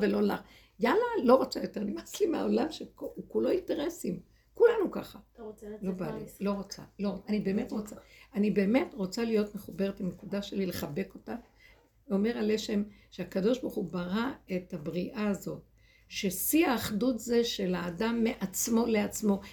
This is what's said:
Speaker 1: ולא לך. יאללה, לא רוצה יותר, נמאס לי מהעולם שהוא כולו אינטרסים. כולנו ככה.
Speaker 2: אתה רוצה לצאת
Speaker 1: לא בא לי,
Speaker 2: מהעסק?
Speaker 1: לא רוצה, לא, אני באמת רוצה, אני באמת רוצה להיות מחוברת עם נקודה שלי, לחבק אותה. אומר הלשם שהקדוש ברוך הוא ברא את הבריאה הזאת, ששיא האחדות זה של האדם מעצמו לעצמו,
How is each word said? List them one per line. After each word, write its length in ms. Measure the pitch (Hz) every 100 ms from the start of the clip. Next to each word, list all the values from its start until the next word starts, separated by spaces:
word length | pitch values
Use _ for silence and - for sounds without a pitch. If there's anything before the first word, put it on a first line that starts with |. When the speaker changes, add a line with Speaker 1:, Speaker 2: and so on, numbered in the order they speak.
Speaker 1:
ולא 200 | 202 202
לך. 180 | 208 190 - - - -
יאללה, 180 | 208 359 480 453
לא 100 | 233
רוצה 260 | 254 - -
יותר, 200 | - -
נמאס 360 | 202 214 - -
לי 60 | 392
מהעולם 400 | 302 214 208 294
שהוא 180 | - - - - - -
כולו 220 | 214 240
אינטרסים. 680 | 381 - - 302 - - 175 - _ _
כולנו 360 | - 453 466 311
ככה. 280 | 202 - - -
Speaker 2:
אתה 100 | -
רוצה 240 | 220 214 208
לצאת 140 | 214
Speaker 1:
לא 100 | 190
בא 140 | 180 165
לי, 60 |
Speaker 2:
מהעסק? 280 | 147 151 -
Speaker 1:
לא 100 | 196
רוצה, 320 | 196 190 - - -
לא, 160 | 202 185 -
אני 120 | 208
באמת 320 | 190 196 254
רוצה, 240 | 247 208 - - - -
אני 160 | 220 208
באמת 440 | 185 196 247 349
רוצה 300 | 247 190 -
להיות 300 | 233 220 208
מחוברת 460 | 202 - 160 196 196
עם 80 | 190
נקודה 340 | 180 202 196
שלי, 240 | 196 196 185
לחבק 480 | 170 160 147 190
אותה. 200 | - - 233 - _ - - _ _ -
אומר 280 | 196 214 240
הלשם 440 | 214 214 - 208 202 - -
שהקדוש 480 | - 180 196 185 254
ברוך 160 | -
הוא 100 | -
ברא 460 | 180 180 175 196 247 311 - 180
את 180 | 180
הבריאה 540 | 175 147 165 190 - 214
הזאת, 320 | 196 - 151 - _ _ _ -
ששיא 580 | - 196 185 - 311 330
האחדות 500 | 226 - 214 247 233
זה 260 | - 233
של 300 | 233 - 190
האדם 500 | 180 175 170 226 233
מעצמו 640 | 226 262 196 - - 226 233
לעצמו, 540 | 214 202 - 214 196 -